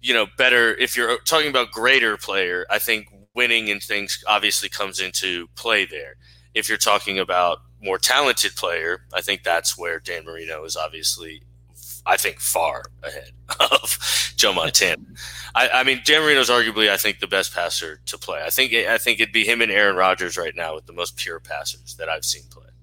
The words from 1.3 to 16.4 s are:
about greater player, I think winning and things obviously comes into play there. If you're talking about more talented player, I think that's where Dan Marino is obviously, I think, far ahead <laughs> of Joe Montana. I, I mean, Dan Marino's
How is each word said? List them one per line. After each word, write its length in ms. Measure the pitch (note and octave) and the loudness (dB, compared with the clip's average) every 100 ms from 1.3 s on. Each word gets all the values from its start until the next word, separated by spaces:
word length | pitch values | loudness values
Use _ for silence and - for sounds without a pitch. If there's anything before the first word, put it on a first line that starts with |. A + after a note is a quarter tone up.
| D#3+ D3+ | 2 2
about 200 | C3 A#2+ | 0 0
greater 460 | - A#2 C3+ A#2 G#2 | 0 4 4 4 0
player, 480 | - G2 F2+ F2+ F2+ | -2 -2 0 -2 -2
I 80 | G#2 | -2
think 300 | - A2+ G#2 F#2+ _ | 0 -4 -4 -20 _
winning 360 | - A#2+ A#2 G#2+ | -2 2 2 0
and 120 | G2+ | -4
things 420 | - G#2 G2+ - - | -4 -6 -4 -8 0
obviously 440 | G#2 G2+ - G2 | 2 2 0 -4
comes 300 | - G2+ F#2 | -6 -6 -4
into 480 | F#2 - F#2+ F2 E2+ | -6 -4 -4 -6 -8
play 300 | - A#2 G#2+ | -8 -2 0
there. 300 | F#2 D#2 C#2+ C2 _ - _ | 0 -6 -14 -18 _ -20 _
If 160 | A2 G#2+ | -6 -2
you're 100 | G#2+ | 0
talking 380 | - G#2 - F#2+ | 2 2 0 -4
about 420 | F#2 F2+ F2+ D#2+ - _ | 0 2 2 0 -8 _
more 160 | G2+ F#2 | -4 -2
talented 600 | - B2+ C#3+ A#2+ G2+ - | 2 2 2 0 -2 -4
player, 500 | F#2+ E2+ E2 F2+ - | -4 -4 -4 -6 -6
I 60 | - | -8
think 240 | - G2 | -4 -4
that's 340 | - E2+ - - | 0 0 0 -4
where 220 | F2 E2 | -6 -8
Dan 240 | - F2 | -8 -10
Marino 400 | D#2+ E2 E2 D#2+ | -10 -14 -10 -10
is 120 | D#2+ D#2+ | -8 -6
obviously, 680 | D#2 D#2+ D#2 - E2 D#2 - - _ - - - | -8 -6 -6 -6 -8 -16 -20 -20 _ -20 -18 -12
I 120 | - F#2+ | 0 0
think, 240 | G2+ - | 0 -4
far 420 | - - E2 - - - | -2 0 0 -2 -10 -16
ahead 260 | D2 C#2+ - - | -14 -14 -16 -20
<laughs> 160 | - - | -12 -2
of 720 | - - - - - - - - | 2 0 0 -4 -2 -2 -2 2
Joe 160 | G#2+ | 2
Montana. 480 | F2+ E2 - F#2+ E2 - - - - - | 2 2 2 2 0 -6 -16 -16 -14 -4
I, 140 | - B2 | 2 2
I 160 | B2+ | 4
mean, 160 | C3 B2 | 2 2
Dan 180 | B2 D3+ | 4 4
Marino's 280 | D#3 C#3+ | 6 4